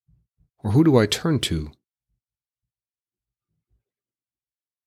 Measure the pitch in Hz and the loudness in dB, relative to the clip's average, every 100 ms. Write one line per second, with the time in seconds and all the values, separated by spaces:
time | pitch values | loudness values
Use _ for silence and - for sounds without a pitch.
0 | _ _ _ _ _ _ 107 120 165 127 | _ _ _ _ _ _ -2 2 4 4
1 | 104 - 170 139 - 82 76 - _ _ | 2 -2 -2 -4 -4 -6 -8 -16 _ _
2 | _ _ _ _ _ _ _ _ _ _ | _ _ _ _ _ _ _ _ _ _
3 | _ _ _ _ _ _ _ _ _ _ | _ _ _ _ _ _ _ _ _ _
4 | _ _ _ _ _ _ _ _ | _ _ _ _ _ _ _ _